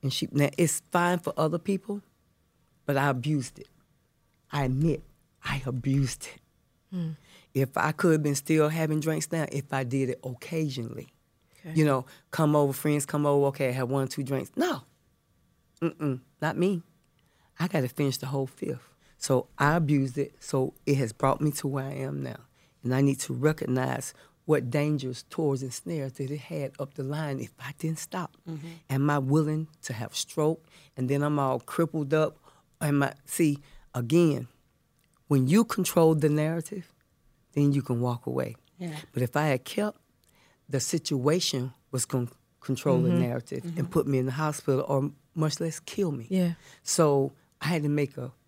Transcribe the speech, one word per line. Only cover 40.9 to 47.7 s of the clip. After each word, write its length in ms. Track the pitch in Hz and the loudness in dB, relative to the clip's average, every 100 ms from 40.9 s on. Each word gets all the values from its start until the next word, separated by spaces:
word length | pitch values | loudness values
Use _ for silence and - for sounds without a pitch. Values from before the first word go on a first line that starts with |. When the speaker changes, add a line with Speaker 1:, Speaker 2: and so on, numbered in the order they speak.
| 165 - 143 127 175 - 135 127 - _ | -2 -2 0 2 2 0 -2 -4 -8 _
Speaker 1:
was 120 | 127 - | -6 -2
gonna 220 | 131 120 - _ _ | -2 -4 -8 _ _
control 380 | - 131 - 170 | -6 -2 2 2
Speaker 2:
Mm-hmm. 100 | 160 175 | 4 2
Speaker 1:
the 40 | |
narrative 420 | 170 123 120 - | 2 -2 -6 -8
and 100 | 170 165 | -8 -6
Speaker 3:
Mm-hmm. 100 | 175 | -4
Speaker 1:
put 220 | 170 - | -2 0
me 100 | 135 | 0
in 80 | 131 | 0
the 60 | |
hospital 500 | 131 156 147 - 131 135 | -2 -4 -4 0 0 2
or 240 | 139 143 - _ - | 0 -2 -6 _ -2
much 260 | 156 147 | -2 -2
less 180 | 165 156 | -6 -6
kill 320 | - - 185 | -10 -4 -2
me. 140 | 139 113 | -2 -2
Speaker 2:
Yeah. 240 | 185 175 170 - - | 0 0 -2 -12 -16
Speaker 1:
So 480 | - - 156 143 135 - _ _ | -4 4 4 4 2 -4 _ _
I 60 | |
had 160 | 143 | -2